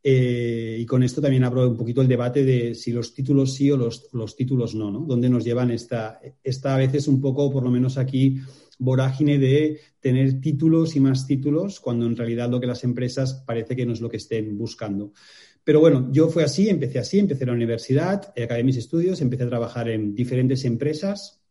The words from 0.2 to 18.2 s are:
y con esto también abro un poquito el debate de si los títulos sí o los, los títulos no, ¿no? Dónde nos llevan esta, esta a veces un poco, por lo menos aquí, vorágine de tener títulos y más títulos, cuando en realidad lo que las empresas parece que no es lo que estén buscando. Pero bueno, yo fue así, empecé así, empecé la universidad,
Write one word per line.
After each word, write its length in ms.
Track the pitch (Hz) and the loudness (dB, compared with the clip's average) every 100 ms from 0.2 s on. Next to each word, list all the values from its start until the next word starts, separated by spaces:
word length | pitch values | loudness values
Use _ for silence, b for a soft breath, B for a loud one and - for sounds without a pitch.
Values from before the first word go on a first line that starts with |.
| 123 120 120 117 113 113 | 4 0 -2 -4 -6 -6
y 80 | 117 | 0
con 160 | 127 | 2
esto 180 | 123 - | 2 2
también 220 | 143 131 | 2 2
abro 260 | 123 123 127 | 2 2 0
un 80 | 113 | 0
poquito 240 | 117 123 | -2 2
el 80 | 131 | 2
debate 360 | 120 120 143 | 2 0 0
de 320 | 135 127 117 117 | 2 2 0 -6
si 160 | - | -4
los 200 | 120 117 | -4 -6
títulos 400 | - 135 139 135 | -8 2 2 2
sí 180 | 135 139 | 2 2
o 40 | 139 | 2
los, 320 | 117 - - | 0 -6 -10
los 240 | 123 107 - | -8 -8 -6
títulos 400 | 127 131 113 110 | -2 0 -2 -2
no, 160 | 104 | -4
¿no? 80 | 101 | -4
Dónde 280 | 160 120 127 | -2 0 2
nos 160 | 123 | 2
llevan 280 | 113 117 123 | 0 0 0
esta, 480 | 117 - 117 110 - - _ | -2 -4 -6 -6 -12 -20 _
esta 340 | 139 127 139 131 | -8 -4 -2 0
a 20 | |
veces 300 | 131 143 139 | 2 0 2
un 120 | 131 | 2
poco, 300 | 135 131 143 | 2 0 0
por 140 | 135 | 0
lo 60 | 123 | 0
menos 280 | 123 131 135 | 2 0 0
aquí, 400 | 131 131 135 135 B B B _ | -2 2 2 0 B B B _
vorágine 600 | 127 131 135 131 151 143 | 0 2 0 0 2 4
de 420 | 135 139 156 151 B _ | 4 4 2 -4 B _
tener 420 | 135 127 135 135 | 0 2 2 2
títulos 540 | 143 135 160 160 160 | -2 0 2 2 2
y 60 | 143 | 2
más 260 | 135 131 - | 2 2 0
títulos, 540 | 139 139 151 196 - | -2 0 0 -2 -6
cuando 260 | - 117 117 | -4 -2 -2
en 100 | 113 | -2
realidad 320 | 117 117 120 | -4 -2 -2
lo 120 | 123 | -2
que 80 | 123 | -2
las 160 | 123 | -2
empresas 580 | 127 120 123 139 131 - | -4 -2 -4 -2 -4 -4
parece 300 | - 117 110 | -6 -6 -4
que 100 | 127 | -4
no 80 | 120 | -4
es 80 | 110 | -4
lo 80 | 113 | -6
que 100 | 110 | -8
estén 380 | - 113 107 104 | -6 -6 -4 -6
buscando. 560 | 113 - 110 101 101 B B B B B | -8 -8 -8 -6 -8 B B B B B
Pero 160 | - 151 | 2 6
bueno, 280 | 160 139 131 | 6 6 2
yo 160 | 131 160 | 2 2
fue 160 | 170 | 2
así, 240 | 147 - 214 | 0 2 2
empecé 320 | 170 131 127 | 2 0 -4
así, 180 | 117 196 | 0 0
empecé 260 | 202 131 | 2 0
la 80 | 123 | -2
universidad, 800 | 120 117 113 - 135 175 202 | -2 0 -2 0 0 2 -2